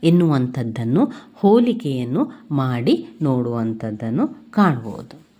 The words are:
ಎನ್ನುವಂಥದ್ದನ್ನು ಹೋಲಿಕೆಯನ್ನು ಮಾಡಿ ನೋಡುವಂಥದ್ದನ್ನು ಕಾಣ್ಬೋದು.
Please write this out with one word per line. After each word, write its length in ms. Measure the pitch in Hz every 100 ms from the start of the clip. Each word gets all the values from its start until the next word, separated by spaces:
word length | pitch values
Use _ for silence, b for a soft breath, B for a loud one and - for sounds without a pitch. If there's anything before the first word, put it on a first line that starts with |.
ಎನ್ನುವಂಥದ್ದನ್ನು 1080 | 165 175 165 143 123 127 113 110 117 139 269 B B
ಹೋಲಿಕೆಯನ್ನು 960 | - 202 220 240 233 147 131 123 147 302 B B
ಮಾಡಿ 560 | 143 131 123 120 170 - -
ನೋಡುವಂಥದ್ದನ್ನು 1040 | 147 127 120 117 113 110 110 107 113 120 269
ಕಾಣ್ಬೋದು. 1000 | - - - 196 131 110 - - - _ _